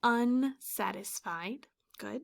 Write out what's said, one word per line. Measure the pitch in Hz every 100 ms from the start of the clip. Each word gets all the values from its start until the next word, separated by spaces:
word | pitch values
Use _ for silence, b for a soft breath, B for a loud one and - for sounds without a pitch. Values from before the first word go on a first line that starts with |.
Unsatisfied. | 240 233 240 254 269 269 - - 196 202 202 - - 170 175 269 - _ _ -
Good. | 208 220